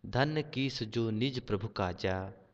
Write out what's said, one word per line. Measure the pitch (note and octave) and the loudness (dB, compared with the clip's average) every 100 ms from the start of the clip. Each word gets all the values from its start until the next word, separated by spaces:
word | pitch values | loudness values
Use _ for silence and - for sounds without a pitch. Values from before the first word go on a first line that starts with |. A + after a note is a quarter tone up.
| G2+ | -2
धन्य | A#2+ C#3+ D#3 | 2 2 2
कीस | D3 B2+ C3+ - | -2 0 -2 -2
जो | A2 A#2+ A2+ | -2 0 2
निज | G#2+ C3 B2+ | 2 0 0
प्रभु | - G2+ A2 | -2 -2 -2
काजा | - F#2 F2+ F#2+ F#2 F#2+ - - | 0 0 0 0 0 -2 -10 -20